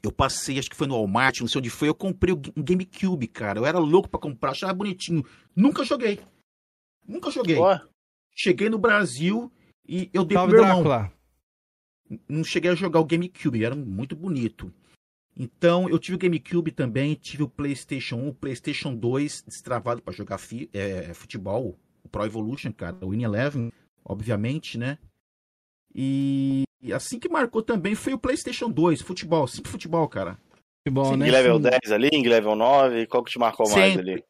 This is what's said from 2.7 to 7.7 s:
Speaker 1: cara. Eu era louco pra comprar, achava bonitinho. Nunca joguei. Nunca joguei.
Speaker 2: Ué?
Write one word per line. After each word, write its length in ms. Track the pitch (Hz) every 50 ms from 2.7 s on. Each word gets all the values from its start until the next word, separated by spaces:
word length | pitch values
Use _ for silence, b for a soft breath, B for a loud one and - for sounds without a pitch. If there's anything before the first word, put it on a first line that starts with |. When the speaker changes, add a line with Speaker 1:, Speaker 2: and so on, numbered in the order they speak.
| 185 185 185 - _ - - 190 180 151 123 113
Speaker 1:
cara. 320 | _ - 113 104 98 107
Eu 60 | 117
era 120 | 143 160 180
louco 280 | 165 147 156 190 190 -
pra 100 | - 160
comprar, 320 | - 151 135 - - 143
achava 220 | 135 - - 185 190
bonitinho. 500 | 185 208 208 - 185 - - 170 160 127 b b b b b _
Nunca 280 | 175 202 285 - - 269
joguei. 360 | 233 302 262 254 214 208 202 - _ _ _ _ _ _ _ _ _ _ _ _ _ _ _ _ -
Nunca 220 | 214 359 - -
joguei. 260 | 285 285 240 175 160 143
Speaker 2:
Ué? 240 | 170 196